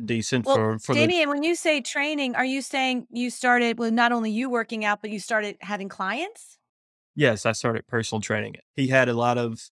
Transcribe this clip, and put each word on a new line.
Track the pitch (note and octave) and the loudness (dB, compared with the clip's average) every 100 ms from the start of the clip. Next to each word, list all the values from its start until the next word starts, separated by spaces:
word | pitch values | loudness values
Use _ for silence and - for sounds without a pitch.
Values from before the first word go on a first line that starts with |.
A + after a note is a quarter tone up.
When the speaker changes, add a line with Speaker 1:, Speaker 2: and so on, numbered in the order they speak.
Speaker 1:
decent | A2+ A#2 - B2+ A#2 | -4 -2 0 0 2
Speaker 2:
Well, | F3 | 4
Speaker 1:
for, | A2 A2 | 2 0
for | - G3+ | 0 2
the | |
Speaker 2:
Damian, | D#4+ F4 C#4+ | 4 4 0
when | C#4+ | 0
you | D#4+ E4+ | 0 0
say | E4 D4+ | 0 0
training, | A#3+ D4 D4 D4 C4 A#3+ | -2 -4 -2 -2 -2 0
are | C4 | 0
you | C4+ | -2
saying | - C4+ C4 B3+ - | -4 -2 0 -2 -4
you | A#3 B3 | -4 -4
started | - B3 B3 A#3 A#3 | 0 2 4 2 0
with | A#3 | 0
not | A#3 A#3+ | 2 2
only | A#3+ A3 | 2 0
you | G#3+ C4 | -2 -2
working | A#3+ A3 A3 G#3 | -2 -4 -4 -2
out, | G#3 | -2
but | G#3+ | -4
you | G#3 | -8
started | - A3 G#3 - | -2 -2 -2 -8
having | F#3 G3+ G3 | -8 -8 -6
clients? | - F#3+ A#3+ G4 - - _ _ _ _ _ _ D3 | -6 -6 -4 -6 -10 -20 _ _ _ _ _ _ 2
Speaker 1:
Yes, | C3+ G#2+ A#2 | 4 4 0
I | |
started | A2 B2 A2+ - | 0 -2 -2 -2
personal | A#2+ A2 A2 | -4 -2 -4
training. | - G#2+ G#2+ - _ - | -2 -2 -4 -10 _ -2
He | C3 | 2
had | C3 B2 | 4 4
a | |
lot | A#2 B2 A#2+ | 2 2 2
of, | A#2+ A#2 - | -2 -6 -14